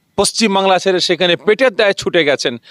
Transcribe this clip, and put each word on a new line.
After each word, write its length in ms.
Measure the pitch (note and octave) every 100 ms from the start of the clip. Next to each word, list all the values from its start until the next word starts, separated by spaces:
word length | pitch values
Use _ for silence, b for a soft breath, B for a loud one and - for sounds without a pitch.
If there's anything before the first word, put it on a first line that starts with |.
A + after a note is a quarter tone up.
| _ -
পশ্চিম 320 | G3+ - A3
বাংলা 220 | G3 F#3+ F3+
ছেড়ে 220 | G3 F3+
সেখানে 340 | - E3 F3+ E3+
পেটের 280 | D3+ G#3+ C4 G3
দায়ে 160 | G#3 F#3+
ছুটে 200 | F#3+ F3 D3
গেছেন। 260 | C3+ D3 A#2+ B